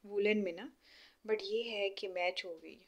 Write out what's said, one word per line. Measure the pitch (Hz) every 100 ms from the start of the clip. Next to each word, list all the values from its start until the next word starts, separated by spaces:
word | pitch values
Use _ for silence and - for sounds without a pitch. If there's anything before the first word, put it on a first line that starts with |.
वूलन | 202 202 202 214
में | 190 170
ना, | 262 _ _ - - _
but | 214 214
ये | 196 220 240
है | 208 196
कि | 196 202
मैच | 180 180 180 185
हो | 160
गई। | 160 -